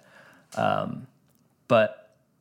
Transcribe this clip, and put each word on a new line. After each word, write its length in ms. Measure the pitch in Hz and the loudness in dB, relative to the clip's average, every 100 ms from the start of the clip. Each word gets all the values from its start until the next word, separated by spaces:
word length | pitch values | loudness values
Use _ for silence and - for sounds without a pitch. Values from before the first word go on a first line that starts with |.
| - - - - _ - | -20 -20 -20 -20 _ -4
Um, 500 | 52 52 50 - - _ _ _ _ _ - | -2 -2 -4 -10 -16 _ _ _ _ _ 0
but 320 | 117 107 - - _ _ _ | 2 2 -2 -20 _ _ _